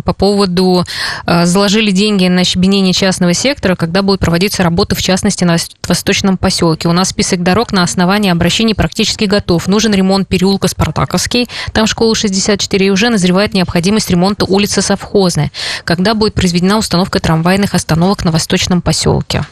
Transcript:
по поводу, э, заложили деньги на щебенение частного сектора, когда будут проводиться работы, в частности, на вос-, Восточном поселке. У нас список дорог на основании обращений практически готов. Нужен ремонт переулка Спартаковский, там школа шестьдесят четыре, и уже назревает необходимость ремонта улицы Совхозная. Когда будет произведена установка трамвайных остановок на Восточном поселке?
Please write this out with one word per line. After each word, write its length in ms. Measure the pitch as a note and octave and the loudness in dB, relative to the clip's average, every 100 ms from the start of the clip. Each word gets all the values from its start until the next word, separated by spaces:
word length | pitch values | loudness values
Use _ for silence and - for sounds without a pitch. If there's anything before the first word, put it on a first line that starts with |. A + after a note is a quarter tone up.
по 80 | - | -4
поводу, 720 | E3+ G3 G3+ G3 F3 F#3 F3+ F3 - - - - | 0 0 2 0 2 2 2 0 -4 -8 -6 -2
э, 200 | E3+ F3 | 0 2
заложили 460 | F3+ G3+ G#3 G#3+ | 2 2 2 2
деньги 360 | F#3 G#3+ G#3 F3+ | 2 2 2 2
на 160 | F3+ | 2
щебенение 480 | F3+ F#3 F#3 G3 F#3+ | 0 2 2 2 2
частного 400 | F3+ F#3+ F3+ F3+ | 0 0 0 0
сектора, 420 | E3+ B3+ C#4+ G3+ F3+ | 0 -2 -2 -2 -2
когда 260 | E3 F#3 | -2 0
будут 180 | G3 G3 | 0 0
проводиться 440 | - E3+ G3 - | 0 0 0 0
работы, 320 | F3+ E3+ G#3+ F3+ | 0 0 0 -2
в 60 | |
частности, 440 | - F#3 G#3 - F3 | 0 0 0 0 0
на 80 | E3 | 0
вос-, 140 | - - - | -2 -10 -4
Восточном 500 | F3 - G3 G3+ F#3+ | -2 0 0 0 0
поселке. 520 | F#3+ - F3 D#3+ E3+ | 0 0 0 0 0
У 20 | |
нас 180 | E3+ F#3 | 0 0
список 320 | - G#3 F#3 | -2 -2 -2
дорог 300 | F3 F#3 A#3+ | 0 0 0
на 120 | G3 | 0
основании 480 | F3 - F3+ G3+ G3+ | 0 0 0 2 2
обращений 440 | E3+ E3+ - A3+ G#3+ | 2 0 0 0 0
практически 480 | D#3+ - G#3+ - G#3 | -2 -2 -4 -2 0
готов. 420 | G3+ - E3+ - | 0 0 -2 0
Нужен 260 | G#3 A3 | 0 2
ремонт 340 | G3 F#3+ G3 F#3 | 2 2 0 0
переулка 400 | F#3 F#3 G3 F3+ | 0 2 2 -2
Спартаковский, 800 | - - D3+ D3+ F3+ - A#3+ B3 - - | -2 -2 -2 -2 -2 -2 -2 -2 -6 -6
там 160 | - A3 | -2 0
школа 260 | - A3+ A3 | 0 0 0
шестьдесят 440 | A3 F#3+ F#3 G3+ | -2 -2 0 -2
четыре, 280 | - G3+ F#3+ | 0 0 2
и 20 | |
уже 200 | G3 A#3 | 2 2
назревает 440 | A3+ F3+ F3+ G#3 | 2 2 2 2
необходимость 560 | G3+ F3+ F3+ E3+ G#3+ - | 0 -2 0 0 0 0
ремонта 340 | F3+ F#3 G#3 F#3+ | 0 0 0 0
улицы 360 | F#3+ G#3 - | 0 0 -2
Совхозная. 680 | - G3+ - G#3 F#3 D#3+ C#3+ - - - - | -2 -2 0 0 2 0 -2 -4 -8 -8 -4
Когда 280 | E3+ F#3 | -2 0
будет 200 | A3+ G#3+ | 0 0
произведена 440 | - F#3 F3 F#3 G#3+ | 0 0 2 2 0
установка 420 | - F3 F#3+ G3 | 0 -2 0 -2
трамвайных 520 | F3 D#3+ E3 F#3+ G3+ - | 0 0 2 0 0 -2
остановок 500 | - D#3+ F3 G3+ F3+ | 0 2 2 0 0
на 60 | |
Восточном 500 | D#3+ - F3+ - F3+ | -2 0 -2 0 0
поселке? 640 | E3 D#3+ - - D3 - D3 | 0 0 0 0 -2 -4 -6